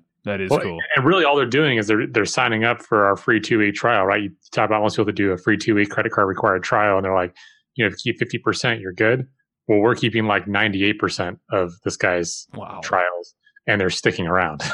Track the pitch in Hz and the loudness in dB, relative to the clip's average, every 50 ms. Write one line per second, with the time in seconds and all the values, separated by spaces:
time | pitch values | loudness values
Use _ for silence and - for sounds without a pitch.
0 | _ _ _ _ - 107 101 95 95 95 143 - - 101 85 82 - - 151 143 | _ _ _ _ -8 -6 -6 -4 -2 0 0 0 0 -2 -6 -8 -6 -4 -2 0
1 | 127 151 190 190 165 143 143 143 131 120 120 143 156 143 127 113 104 101 110 107 | 2 4 4 4 4 4 2 2 2 2 2 2 2 2 2 0 2 2 2 0
2 | 135 135 127 110 98 90 - 131 127 120 113 110 113 117 120 113 - - 117 107 | 0 0 0 0 0 0 0 0 0 0 0 2 0 0 0 -2 -2 0 2 4
3 | 101 98 98 98 - - 113 110 107 - 120 110 104 101 101 - - 120 117 104 | 4 4 2 2 2 2 0 2 2 2 2 2 2 2 0 0 0 2 2 2
4 | 92 95 101 107 104 98 - _ _ _ - - 110 104 110 107 104 107 - - | 2 2 2 0 -2 -4 -8 _ _ _ -2 -2 0 2 2 2 2 0 0 0
5 | 107 104 98 101 101 98 92 90 - 113 107 101 - 113 110 104 104 101 - 110 | 0 0 0 0 0 0 0 0 0 0 0 0 0 0 2 2 0 0 0 -2
6 | 104 - - 113 101 95 92 - - 107 95 92 - - 123 107 104 104 98 95 | -4 -2 0 0 0 0 0 0 0 0 0 0 0 0 0 2 2 2 2 2
7 | 95 95 95 92 90 85 - - - - - _ _ _ _ 131 113 101 92 - | 0 0 0 0 0 -2 -6 -12 -20 -20 -20 _ _ _ _ -2 -2 -2 -2 -4
8 | - 120 113 - 117 - - 117 - 113 101 - - 123 113 110 98 95 90 - | -6 -6 -4 -4 -4 -6 -6 -4 -4 -4 -2 -2 -2 -4 -4 -4 -6 -8 -4 0
9 | 110 110 123 127 131 - _ _ _ _ _ _ _ - 107 104 104 120 120 - | 2 2 2 0 -2 -6 _ _ _ _ _ _ _ 0 2 4 4 4 2 2
10 | - 127 107 113 110 107 101 98 87 101 101 101 107 107 95 95 98 104 104 - | 0 -2 -2 0 0 0 0 0 0 -2 -2 0 0 0 0 0 0 0 0 0
11 | 104 92 - - 92 87 90 - _ - 113 98 90 85 85 - - 98 - - | -2 -4 -2 -4 -6 -6 -8 -10 _ -4 -2 -2 -2 -2 -4 -8 -8 -8 -4 -2
12 | - 95 90 87 85 - - - - - - 107 98 95 101 95 - - 98 92 | 0 0 0 0 -2 -4 -8 -12 -14 -16 -16 -16 -16 -14 -14 -14 -8 -2 -2 0
13 | 90 90 90 87 87 - _ _ _ _ _ _ _ - 107 101 95 92 - - | 0 0 -2 -6 -10 -14 _ _ _ _ _ _ _ -2 0 0 0 -2 -2 -2
14 | - 123 - - 90 82 90 92 90 80 76 73 - - | -2 -2 -2 -2 -2 0 0 0 0 0 -2 -6 -8 -8